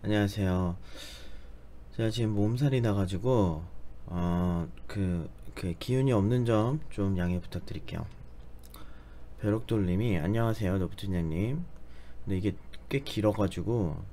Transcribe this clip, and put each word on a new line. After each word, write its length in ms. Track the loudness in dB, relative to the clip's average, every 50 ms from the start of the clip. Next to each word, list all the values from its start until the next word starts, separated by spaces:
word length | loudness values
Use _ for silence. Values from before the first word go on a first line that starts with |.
| 0
안녕하세요. 720 | 2 4 4 4 2 2 0 2 2 2 2 2 0 -2 -4 -8 -12 -12 -12 -12 -12 -12 -12 -10 -10 -10 -10 -10 -12 -14 -16 -16 -16 -16 -16 -16 -10 -4
제가 140 | 0 0 0
지금 220 | 2 2 0 2
몸살이 500 | 4 4 4 2 4 4 4 4 4 4
나가지고, 800 | 4 4 4 4 2 2 0 0 2 4 6 6 6 4 2 0 -4 -8 -8 -6 -6 -6 -8 -8 -8
어, 600 | -4 -2 0 2 2 2 4 2 2 2 0 -2 -4 -6 -10 -8
그, 420 | -6 -2 -2 0 0 0 -2 -4 -6 -10 -12 -12 -12 -8
그 180 | -4 -4 -4 -4 -4
기운이 320 | -2 0 2 4 4 6
없는 340 | 6 6 6 4 4 4 4
점 340 | 4 4 4 4 2 0 -2 -4 -4
좀 280 | -2 0 2 2 2
양해 220 | 2 2 2 2 0
부탁드릴게요. 680 | -2 -4 -8 -6 -6 -6 -8 -6 -6 -6 -6 -6 -6 -6 -8 -12 -14 -14 -14 -14 -12 -12 -12 -14 -14 -16 -14 -12 -10 -10 -10 -12 -14 -16 -14 -12 -12 -12 -8 -2
벼룩돌님이 760 | 0 2 2 2 0 0 2 2 4 4 2 2 2 2 2 2
"안녕하세요, 580 | 2 2 2 4 4 2 2 2 2 2 2
노부팀장님." 840 | 2 0 0 -2 -4 -4 -2 0 0 0 0 0 0 0 0 0 -2 -4 -6 -8 -10 -10 -10 -10 -10 -10 -10 -8 -6 -2
근데 140 | 0 0
이게 180 | 2 2 0 -2 -2 -10 -10 -10 -10 -6 -2
꽤 100 | -2 -2
길어가지고 1000 | -2 -2 -2 2 2 2 4 4 0 0 0 -2 -2 0 0 2 0 0 -2 -4 -8 -10